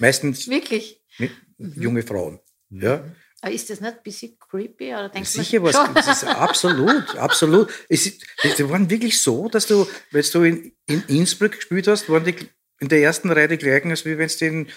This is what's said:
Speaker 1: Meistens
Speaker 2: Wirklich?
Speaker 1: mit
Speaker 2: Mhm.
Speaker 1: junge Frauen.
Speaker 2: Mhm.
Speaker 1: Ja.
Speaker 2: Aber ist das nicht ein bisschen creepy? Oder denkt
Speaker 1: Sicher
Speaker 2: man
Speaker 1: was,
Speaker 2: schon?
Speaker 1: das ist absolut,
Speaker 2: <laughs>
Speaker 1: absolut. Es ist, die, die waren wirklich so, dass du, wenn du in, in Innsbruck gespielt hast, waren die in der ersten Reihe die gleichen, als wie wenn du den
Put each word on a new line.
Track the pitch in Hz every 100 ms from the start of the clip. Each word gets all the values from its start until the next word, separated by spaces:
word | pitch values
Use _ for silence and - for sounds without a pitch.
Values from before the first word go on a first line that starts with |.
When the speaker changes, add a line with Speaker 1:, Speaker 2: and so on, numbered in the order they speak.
Speaker 1:
Meistens | 120 135 143 135 -
Speaker 2:
Wirklich? | 254 - 220 - - _ -
Speaker 1:
mit | - - _ -
Speaker 2:
Mhm. | - 147
Speaker 1:
junge | 117 117
Frauen. | 113 101 82 85 _ _ _
Speaker 2:
Mhm. | 98
Speaker 1:
Ja. | 101 147 147 170 _ _
Speaker 2:
Aber | 190
ist | 226 -
das | 208
nicht | 220 233
ein |
bisschen | 214 196 233 _ _
creepy? | 190 233 - 262
Oder | 226 202
denkt | 196 190
Speaker 1:
Sicher | - 170 226
Speaker 2:
man | 170
Speaker 1:
was, | 269
Speaker 2:
schon? | 285
Speaker 1:
das | - 277
ist | 262
absolut, | 370 269 185 - 180 147 170 285 -
Speaker 2:
<laughs> | -
Speaker 1:
absolut. | 120 - 156 180 214 - -
Es | 160 196
ist, | - - -
die, | 147 -
die | 139
waren | 175 185
wirklich | 220 233 -
so, | - 120 220
dass | 220 -
du, | 208 185 - -
wenn | 147 147
du | 170
in, | 170 165 - _ -
in | 151 -
Innsbruck | 143 180 - 208
gespielt | - - 180 190
hast, | 208 -
waren | 160
die | 170 170 - _ _ -
in | 139
der | 156
ersten | 147 165 185
Reihe | 156 151
die | 160
gleichen, | 139 139 170
als | 156
wie | 156 156
wenn | 160
du | -
den | 160 160 156